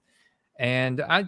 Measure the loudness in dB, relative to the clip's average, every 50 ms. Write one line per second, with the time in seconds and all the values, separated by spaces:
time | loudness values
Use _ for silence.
0 | -20 _ _ _ _ _ _ _ _ _ _ -4 -2 0 0 0 0 0 -2 -2
1 | 0 0 0 0 0